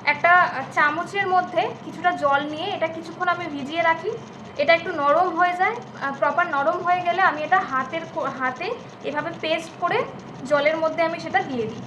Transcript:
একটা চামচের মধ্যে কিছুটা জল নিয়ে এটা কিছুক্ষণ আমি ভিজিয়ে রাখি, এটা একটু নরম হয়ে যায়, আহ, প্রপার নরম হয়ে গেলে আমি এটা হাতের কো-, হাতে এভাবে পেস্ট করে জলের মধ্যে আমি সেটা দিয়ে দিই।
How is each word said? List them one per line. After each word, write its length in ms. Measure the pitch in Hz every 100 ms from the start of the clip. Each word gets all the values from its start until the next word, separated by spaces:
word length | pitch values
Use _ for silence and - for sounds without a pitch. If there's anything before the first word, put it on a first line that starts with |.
একটা 440 | - 285 339 359 339 247 254
চামচের 540 | - 302 311 339 403 381
মধ্যে 420 | 370 359 311 440 466
কিছুটা 280 | - - 359
জল 280 | 349 285 277
নিয়ে 240 | 294 302
এটা 220 | 381 349 320
কিছুক্ষণ 420 | 330 320 - 359
আমি 180 | 349 339
ভিজিয়ে 360 | 285 269 330
রাখি, 280 | 330 320 403 480 - - - -
এটা 160 | 302
একটু 180 | 330 359
নরম 360 | 330 285 311 370 330
হয়ে 160 | 359
যায়, 220 | 349 392
আহ, 400 | 466 - - 277 -
প্রপার 280 | 294 294 339
নরম 360 | 285 294 370
হয়ে 180 | 359 359
গেলে 220 | 349 349
আমি 200 | 359 302
এটা 180 | 302 330
হাতের 400 | 262 262 254 330 -
কো-, 160 | 330 269 254
হাতে 360 | 254 254 370 494 - -
এভাবে 260 | - 294 311 320
পেস্ট 300 | 320 330 - -
করে 240 | 349 415 494 - - - 254
জলের 300 | 294 294 320
মধ্যে 260 | 320 320
আমি 180 | 330 339
সেটা 220 | 320 349
দিয়ে 240 | 370 254 220
দিই। 160 | 233